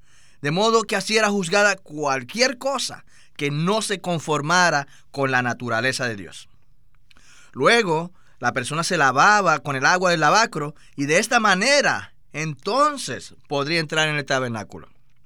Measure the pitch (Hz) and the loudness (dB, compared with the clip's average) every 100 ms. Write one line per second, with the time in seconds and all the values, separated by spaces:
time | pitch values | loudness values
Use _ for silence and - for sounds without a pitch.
0 | - - - - 143 170 226 226 220 202 | -20 -20 -20 -8 -2 0 2 2 2 -4
1 | - 220 214 202 165 202 208 190 - 151 | 0 0 2 0 0 2 2 0 -8 -4
2 | 143 135 123 214 262 254 269 262 - - | -2 -2 -4 -2 -2 -2 -4 -4 -6 -10
3 | - - - - 143 147 175 214 208 190 | -20 -20 -18 -6 -4 -2 -2 -2 -2 -6
4 | 180 165 160 147 147 180 175 143 139 - | -4 -4 -2 -2 0 2 2 0 -4 -14
5 | - 139 135 127 123 117 123 113 127 127 | -12 -4 0 0 0 -4 -4 -2 -2 -2
6 | 123 101 78 - - - - - - - | -6 -8 -12 -18 -20 -20 -20 -20 -20 -20
7 | - - - - - 113 160 233 190 156 | -20 -20 -20 -20 -14 0 4 4 2 -2
8 | 180 - - - 123 127 123 151 165 170 | -4 -14 -20 -6 -4 -2 -4 -4 -2 2
9 | 135 131 190 208 180 151 147 131 147 180 | 2 6 6 6 4 0 -2 0 2 4
10 | 185 165 151 202 233 156 147 - - - | 2 2 4 4 2 -2 -8 -10 -14 -6
11 | 143 170 226 240 214 185 247 285 190 104 | 0 2 2 2 2 2 2 2 2 -2
12 | 92 - - 147 160 135 196 254 294 277 | -6 -20 -14 -10 -8 -8 -2 2 2 0
13 | - 110 - - - 143 139 170 156 160 | -8 -10 -12 -18 -6 -4 -2 -2 -2 0
14 | 156 147 139 135 127 110 98 85 - - | 0 -2 -2 -2 -2 -6 -10 -16 -20 -20
15 | - - | -20 -20